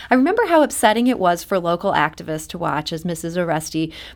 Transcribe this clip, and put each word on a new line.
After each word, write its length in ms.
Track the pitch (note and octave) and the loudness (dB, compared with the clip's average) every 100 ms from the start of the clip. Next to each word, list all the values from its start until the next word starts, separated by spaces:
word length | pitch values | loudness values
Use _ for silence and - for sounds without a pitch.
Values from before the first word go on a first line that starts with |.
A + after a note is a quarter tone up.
| - | 0
I 60 | B3+ | 2
remember 320 | D4 A4+ G4 | 4 2 4
how 160 | E4 | 4
upsetting 420 | C#4 - G#3+ A3 B3 | 4 2 2 4 2
it 140 | B3 | 2
was 240 | F3+ F3 | 2 0
for 160 | - F#3+ | 0 -2
local 320 | E3+ E3+ G3 | 0 0 0
activists 560 | D3+ D3+ - E3 D#3 - | 2 0 -2 -8 -8 -8
to 80 | F3 | -6
watch 340 | D#3+ C#3+ D3+ | -4 -4 -4
as 140 | D#3+ F3 | -6 -6
Missus 320 | E3 E3+ F3 | -6 -4 -2
Oresti 560 | E3+ D#3+ D#3 D#3+ D#3+ - - | 0 -2 -2 -4 -4 -6 -18